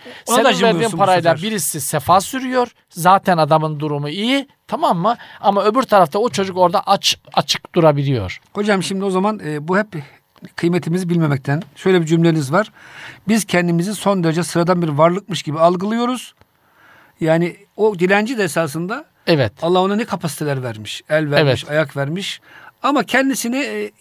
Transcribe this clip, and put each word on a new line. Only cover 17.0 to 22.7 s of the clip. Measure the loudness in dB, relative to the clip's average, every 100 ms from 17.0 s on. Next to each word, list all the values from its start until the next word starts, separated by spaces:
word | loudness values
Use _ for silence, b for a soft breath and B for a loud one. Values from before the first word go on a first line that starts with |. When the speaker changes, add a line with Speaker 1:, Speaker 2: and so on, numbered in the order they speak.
| b -4
Speaker 2:
Yani | 0 2 0 -6 _ 0
o | 0 2
dilenci | 2 2 0 -2
de |
esasında | -2 -2 -4 -4 -6 -8 -12 _ 0
Speaker 1:
Evet. | 2 0 -2
Speaker 2:
Allah | 0 2
ona | 2 0
ne |
kapasiteler | -4 -6 -6 -6 -6 -4
vermiş. | -6 -10 -12 -12 -2
El | -2 0
vermiş, | 2 2 0
Speaker 1:
Evet. | -2
Speaker 2:
ayak | -2 -2 -4
vermiş. | -6 -6 -8 -12 B B B